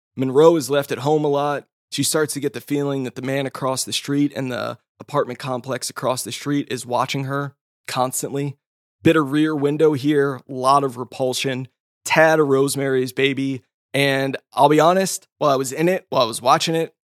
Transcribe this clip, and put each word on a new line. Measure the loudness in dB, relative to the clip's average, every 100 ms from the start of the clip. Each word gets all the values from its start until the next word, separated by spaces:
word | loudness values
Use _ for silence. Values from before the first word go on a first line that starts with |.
| _ -6
Monroe | 0 6 6 6
is | 2
left | -2 -2
at | -4
home | 0 0
a | 2
lot. | 0 -2 -4 -8 _ _
She | -6
starts | -2 -2 -2
to | -4
get | -6
the | -8
feeling | -6 -4 -2 -4
that | -6 -8
the |
man | -6 -4
across | -6 -6 -4 -4
the | -4
street | -6 -2 0 0
and | -2 -8
the | -6 -8 -10 _ -20
apartment | -6 -4 -4 -6
complex | -8 -8 -6 -8 -8
across | -6 -4 -4
the | -6
street | -8 -4 -4 -4
is | -8 -4
watching | -4 -2 -4
her | -6 -6 -8 -12 _ _ -8
constantly. | -4 -2 -4 -6 -6 -6 -8 _ _ _ _
Bit | 2 4
of | 2
Rear | 0 0
Window | 0 0 4 4
here, | 4 2 2 2 -2
a | -10
lot | -2 4 4
of | 2 -4
Repulsion, | -10 -4 -2 -2 -4 -4 -6 _ _ _ -2
tad | 4 6 4
of | 4
Rosemary's | 4 2 0 -2 0 -2
Baby. | 0 -2 0 -4 -6 -12 _ _
And | -2 0 0 -2 -6 _
I'll | 4 6
be | 6
honest, | 6 4 0 -4 -12 -2
while | 0
I | 2
was | 0
in | 0 0
it, | 0 -2
while | 0
I | 0
was | 0
watching | 2 2 2
it, | -2 -4 _